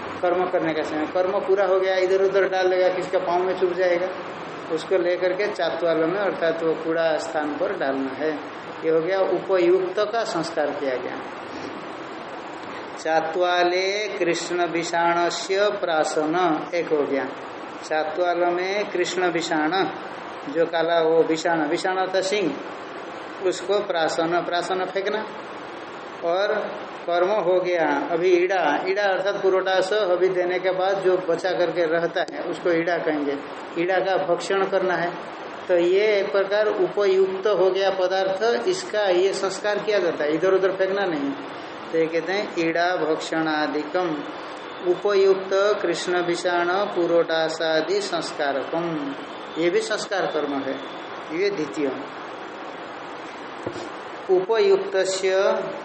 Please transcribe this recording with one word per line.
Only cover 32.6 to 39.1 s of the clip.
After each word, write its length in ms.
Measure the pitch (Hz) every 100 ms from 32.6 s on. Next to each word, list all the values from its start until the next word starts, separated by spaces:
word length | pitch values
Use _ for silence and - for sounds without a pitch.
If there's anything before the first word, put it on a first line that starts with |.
| 180
ईड़ा 260 | 165 170 170
कहेंगे, 400 | 160 151 143 139 - - - 170
ईड़ा 200 | 180 185
का 180 | 190 175
भक्षण 480 | 175 175 - 196
करना 300 | 190 190 185
है। 420 | 165 175 - - - - - -
तो 80 | 175
ये 300 | 175 190 214
एक 260 | 202 208
प्रकार 340 | 202 196 208 214
उपयुक्त 800 | 208 180 202 202 190 190 190 214
हो 240 | 180 185
गया 200 | 190 196
पदार्थ, 800 | 190 180 190 190 190 226 240 190
इसका 320 | 175 - 208
ये 320 | 202